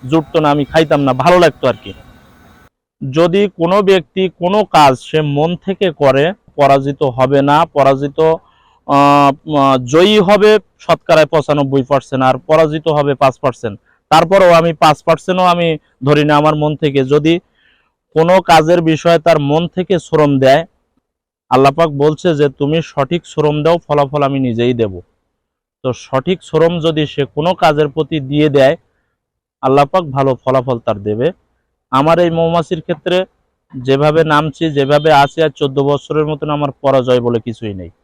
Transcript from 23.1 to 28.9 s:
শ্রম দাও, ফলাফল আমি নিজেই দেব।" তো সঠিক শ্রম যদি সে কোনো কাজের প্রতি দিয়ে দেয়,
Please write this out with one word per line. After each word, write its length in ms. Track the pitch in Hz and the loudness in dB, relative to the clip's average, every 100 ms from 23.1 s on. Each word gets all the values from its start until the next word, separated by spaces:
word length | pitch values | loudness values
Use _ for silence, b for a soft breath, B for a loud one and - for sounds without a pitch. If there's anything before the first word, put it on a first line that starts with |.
| 170 - | -4 -8
শ্রম 380 | - 151 151 | -4 -2 0
দাও, 140 | 147 170 | -2 -2
ফলাফল 460 | _ 147 139 147 | _ -2 -2 -2
আমি 160 | 139 139 | -2 -2
নিজেই 340 | 131 113 120 | -4 -2 -2
দেব।" 280 | 120 110 92 - _ _ _ _ _ _ _ | 0 -4 -6 -20 _ _ _ _ _ _ _
তো 100 | 131 | -10
সঠিক 500 | 120 - 135 131 180 | -10 -6 -6 -4 -8
শ্রম 360 | - 156 165 175 | -4 0 0 0
যদি 260 | 160 156 147 | -4 -4 -6
সে 180 | - 139 | -6 -8
কোনো 280 | - 160 | -4 -4
কাজের 340 | 185 170 151 151 | 0 0 0 -2
প্রতি 320 | 139 156 160 | -4 -6 -6
দিয়ে 300 | 131 147 151 | -4 0 0
দেয়, 260 | 139 135 170 _ | 2 2 0 _